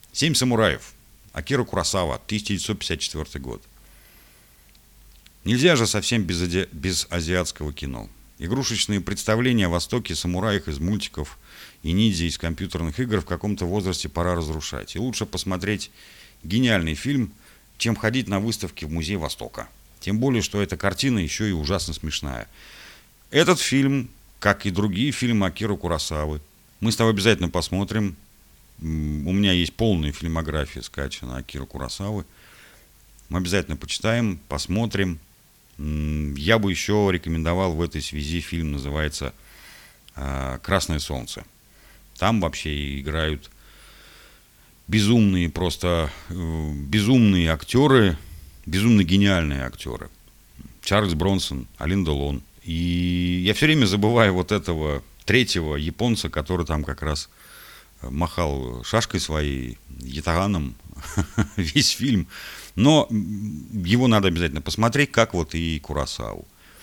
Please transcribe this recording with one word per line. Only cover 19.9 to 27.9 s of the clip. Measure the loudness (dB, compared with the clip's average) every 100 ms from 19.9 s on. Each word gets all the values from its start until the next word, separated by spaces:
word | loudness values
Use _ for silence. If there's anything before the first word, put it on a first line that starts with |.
| -12
Тем | -4 0
более, | 2 2
что | 0 0
эта | -2 -2
картина | -2 0 0 0
еще | 0 -2 -2
и |
ужасно | 0 0 -2 -4
смешная. | -6 -6 -6 -6 -8 -10 -18 -20 -20 -20 -20 -20 _ -2
Этот | 2 4 4
фильм, | 2 2 2 2 -4 -10 -20 -2
как | 2 2 0
и |
другие | 0 0 2 0
фильмы | 0 2 2 2
Акиры | 0 -2 -2
Куросавы, | -2 -2 -2 -2 -2 -4 -10 _ _ -4
мы | 0
с | 4
тобой | 4
обязательно | 4 4 4 2
посмотрим. | 0 -2 -2 -2